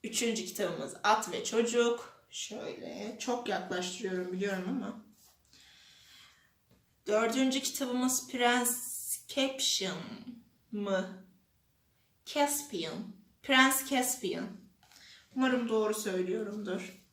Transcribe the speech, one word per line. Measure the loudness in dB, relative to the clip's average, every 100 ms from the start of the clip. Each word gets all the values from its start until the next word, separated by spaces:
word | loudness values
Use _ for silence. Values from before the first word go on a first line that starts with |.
Üçüncü | -4 -2 0 -2 -6
kitabımız | -4 -2 -2 -8 -2
At | 4 4 2
ve | -4
Çocuk. | 0 2 4 4 4 2 -6 -20 _
Şöyle | -12 -10 -8 -8 -8 -10 -8 -8 -6
çok | -2 -2 0
yaklaştırıyorum | -4 -2 -4 -4 -4 -4 -2 -2
biliyorum | -2 -2 -2 -2
ama. | -4 -4 -10 -16 _ -20 _ _ -20 -20 -20 -20 -20 -20 -20 -20 _ _ _ _ _ _ _ 0
Dördüncü | 2 4 4 2 2
kitabımız | -2 -4 -2 2 2 2 -2
Prens | 2 6 6 4 0 -4 -8 -6 -6 -4
Caption | 0 0 2 0 2 0 -4 -8 -12 -14 -16 -20 _ _
mı? | -4 0 0 0 -10 -18 _ _ _ _ _ _ _ _ _ -6
Caspian. | 2 2 2 -4 -4 -4 -6 -10 -12 -20 _
Prens | 4 8 8 6 0
Caspian. | 0 2 0 -2 -2 -6 -10 -20 _ _ -20 -20 -20 _ 0
Umarım | 2 2 2
doğru | 2 2
söylüyorumdur. | 0 -2 0 0 0 -2 -6 -4 -4 -6 -14 _